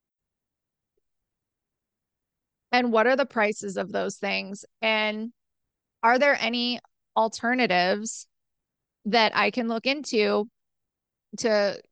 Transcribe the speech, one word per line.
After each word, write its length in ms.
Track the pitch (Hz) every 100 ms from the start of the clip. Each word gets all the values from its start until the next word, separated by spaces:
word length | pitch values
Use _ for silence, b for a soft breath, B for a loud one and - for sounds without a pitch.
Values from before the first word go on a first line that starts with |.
| _ _ _ _ _ _ _ _ _ _ _ _ _ _ _ _ _ _ _ _ _ _ _ _ _ _ -
And 200 | 247 247
what 160 | 220 226
are 80 | 269
the 100 | 269
prices 520 | 240 208 220 202 190
of 140 | 196
those 260 | 196 190 -
things? 460 | 196 190 190 202 - -
And 540 | 220 214 214 214 226 - _ _ _ _ _ -
are 160 | 233 254
there 180 | 285 269
any 400 | 226 240 240 240 _ _ _ 220
alternatives 1120 | 220 - 233 254 233 180 180 208 220 - - _ _ _ _ _ _ _ 208
that 300 | 226 220 -
I 140 | 208
can 180 | 247 226
look 200 | 226 247
into 600 | 294 254 220 208 208 220 _ _ _ _ _ _ _ _ 202
to, 440 | 233 208 202 - -